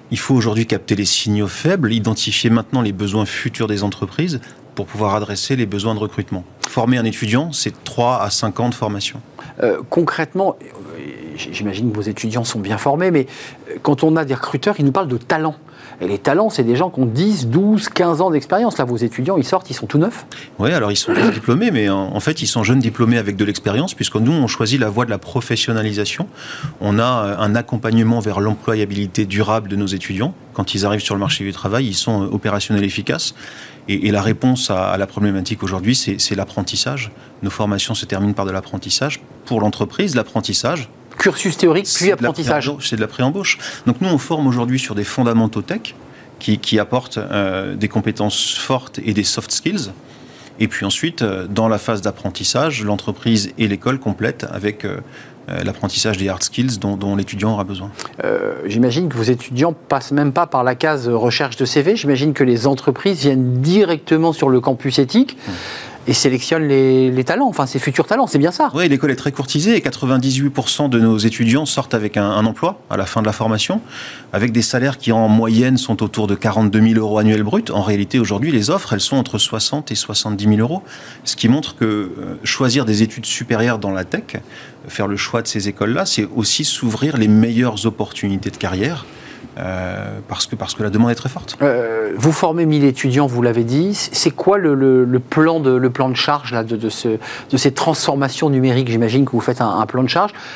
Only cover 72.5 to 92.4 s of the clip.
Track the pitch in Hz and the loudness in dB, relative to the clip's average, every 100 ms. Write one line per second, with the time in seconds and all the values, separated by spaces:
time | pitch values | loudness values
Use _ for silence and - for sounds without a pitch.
72.5 | - 170 190 - 101 95 113 107 104 110 | 0 -2 -2 -6 -4 -2 0 0 0 -2
73.5 | 107 - 208 - - - - - 104 120 | 0 0 -2 -4 -12 -16 -16 -6 -2 0
74.5 | 113 113 127 135 131 - 110 107 110 113 | 2 0 0 0 0 0 2 6 4 4
75.5 | 113 127 175 - 107 104 - 104 98 110 | 4 4 2 0 -2 -2 -2 -2 0 0
76.5 | 104 107 107 110 110 107 107 107 107 107 | 2 4 6 6 4 2 2 4 4 2
77.5 | 202 226 104 98 101 101 131 104 101 151 | 0 0 -2 0 0 0 0 0 0 0
78.5 | 131 104 190 - 101 - 139 - 107 - | 0 2 0 0 -2 0 0 0 0 -2
79.5 | 110 - 147 147 104 - 107 110 101 104 | 0 -2 -4 -4 -6 -4 -4 -2 0 4
80.5 | 107 117 185 - - - - - - 156 | 4 2 -2 -8 -18 -18 -10 -8 0 2
81.5 | 156 156 - 110 104 92 87 98 92 - | 2 0 -2 0 0 -4 -8 -10 -8 -4
82.5 | - 127 127 117 104 110 - 110 - 120 | 0 2 2 2 2 0 -4 -6 -6 -2
83.5 | 113 120 113 101 95 92 - - - - | 0 0 0 -2 -4 -4 -6 -6 -12 -12
84.5 | - - - - - 101 101 - 117 113 | -20 -20 -20 -10 -4 -2 -2 -2 -4 -2
85.5 | 110 101 95 107 139 190 - 101 117 104 | -4 -4 -2 0 0 0 -2 -2 -2 0
86.5 | - 151 - 120 110 147 139 107 107 117 | 0 0 0 -2 -2 -2 2 6 6 6
87.5 | 117 123 107 110 104 104 - 101 98 95 | 4 0 0 -2 -2 -4 -4 -4 -2 -4
88.5 | - 95 92 123 160 - - - - - | -6 -4 -2 -2 -4 -10 -18 -20 -18 -18
89.5 | - 90 92 90 95 101 104 107 - - | -10 -8 -6 -6 -6 -8 -10 -10 -8 -6
90.5 | 110 95 - 107 107 120 117 135 - - | -6 -8 -4 -2 2 2 0 -4 -8 -12
91.5 | - 143 123 117 110 107 92 135 156 | -2 0 2 0 -2 -2 0 0 2